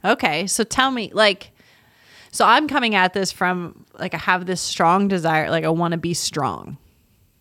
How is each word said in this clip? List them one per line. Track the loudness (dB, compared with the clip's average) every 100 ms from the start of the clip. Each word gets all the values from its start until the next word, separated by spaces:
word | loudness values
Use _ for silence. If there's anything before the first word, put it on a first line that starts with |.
Okay. | 0 0 0 -2 -2
So | -2
tell | -2 0 0
me, | 0 -6
like, | 2 2 2 -8 _ _ _ _ _ _ -20 -14
so | 0 4
I'm | 4 2
coming | -2 0 2
at | 2
this | 0 -4
from, | -2 -2 -2 -6 -14 -20 -12
like, | -8
I | -6
have | -2 -2 -2
this | -6
strong | -6 0 2 4 2
desire, | 0 0 0 0
like, | -2
I | 0
wanna | 0 0 -2
be | -4
strong. | -4 -4 -4 -4 -6 -12 -18 _ _ _ _ _ _